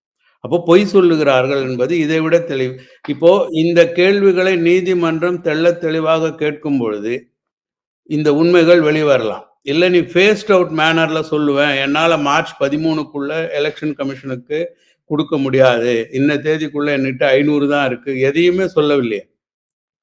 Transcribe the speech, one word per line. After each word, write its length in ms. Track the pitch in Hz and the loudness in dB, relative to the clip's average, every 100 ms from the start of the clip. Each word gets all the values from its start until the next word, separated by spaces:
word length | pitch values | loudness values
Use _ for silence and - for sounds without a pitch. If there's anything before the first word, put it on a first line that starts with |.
| _ _ _ _ | _ _ _ _
அப்போ 220 | - 170 170 | -4 -2 4
பொய் 220 | 175 202 | 4 4
சொல்லுகிறார்கள் 680 | 202 180 160 143 131 131 139 | 2 4 2 2 2 2 -2
என்பது 380 | 131 127 127 175 | -4 -4 -2 -2
இதை 200 | 151 160 | -2 -2
விட 200 | 160 170 | 0 0
தெளிவு. 400 | 170 139 131 131 - _ - | 0 -4 -4 -6 -18 _ -10
இப்போ 400 | 139 165 196 175 | 0 4 4 0
இந்த 420 | 160 165 170 165 | -2 0 2 2
கேள்விகளை 640 | 170 180 202 196 185 185 185 | 2 2 4 2 2 0 0
நீதிமன்றம் 840 | 170 180 185 180 170 160 175 180 | 2 2 0 0 -2 -2 -2 -4
தெள்ளத் 400 | 175 151 170 170 | -4 0 0 0
தெளிவாக 520 | 165 160 156 160 160 | -2 -2 0 0 -2
கேட்கும் 440 | 156 151 147 151 139 | -4 -6 -4 -4 -2
பொழுது 500 | 117 104 107 123 - _ _ _ _ _ _ _ _ | -2 -4 -6 -8 -10 _ _ _ _ _ _ _ _
இந்த 280 | 151 151 | -2 0
உண்மைகள் 480 | 143 165 175 160 175 | 2 4 4 6 4
வெளிவரலாம். 640 | 151 156 147 131 110 104 - _ | 4 0 2 0 0 -8 -14 _
இல்ல, 280 | 135 147 180 | -6 -2 2
நீ 80 | 180 | 0
ஃபேஸ்ட் 540 | 139 175 196 208 - | 0 2 2 0 0
அவுட் 200 | 190 175 | 0 0
மேனர்ல 520 | 156 160 165 160 160 156 | 0 0 2 0 -2 -2
சொல்லுவேன், 500 | 151 147 139 147 139 | -2 0 2 0 0
என்னால 360 | 135 147 165 160 | -2 0 0 0
மார்ச் 440 | 143 151 165 - | 0 0 -2 -4
பதிமூணுக்குள்ள 880 | 139 147 160 156 151 147 139 156 165 | -4 -2 -2 -4 -6 -8 -6 -6 -6
எலெக்ஷன் 440 | 151 147 151 151 | -4 -4 -4 -8
கமிஷனுக்கு 840 | 143 135 135 135 127 120 151 170 - _ _ _ | -6 -8 -8 -10 -12 -8 -6 -6 -10 _ _ _
கொடுக்க 320 | 139 160 156 | -6 -2 -2
முடியாது, 720 | 135 131 131 120 117 117 113 | 0 4 4 4 0 -2 -2
இன்ன 220 | 135 143 143 | -2 0 0
தேதிக்குள்ள 540 | 147 156 151 147 147 | -2 -4 -4 -4 -2
என்கிட்ட 320 | 143 135 131 | -2 -4 -2
ஐந்நூறு 460 | 147 135 147 147 143 | 2 2 2 0 0
தான் 160 | 147 135 | 0 -2
இருக்கு, 340 | 123 - 131 | -4 -6 -2
எதையுமே 480 | 135 143 175 175 190 | 0 2 0 0 -2
சொல்லவில்லையே. 600 | 175 147 143 117 104 - _ _ _ _ _ _ _ | 0 0 0 -2 -6 -10 _ _ _ _ _ _ _